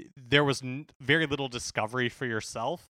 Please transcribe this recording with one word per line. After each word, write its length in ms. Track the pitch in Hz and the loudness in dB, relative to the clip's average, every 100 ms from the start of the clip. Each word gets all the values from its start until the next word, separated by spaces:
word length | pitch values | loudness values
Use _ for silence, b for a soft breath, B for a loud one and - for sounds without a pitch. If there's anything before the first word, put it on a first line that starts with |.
| - - | -18 -18
there 280 | 123 143 | 2 4
was 200 | 147 127 | 4 2
n-, 240 | 127 131 151 - | -2 -8 -10 -6
very 240 | 131 160 151 | 2 2 2
little 240 | 139 135 | 0 -4
discovery 600 | 120 - - 107 127 120 | -6 -4 -2 0 0 -2
for 160 | - 123 | -2 -4
yourself 640 | 110 - 117 120 175 - | -4 -4 -4 -4 -4 -10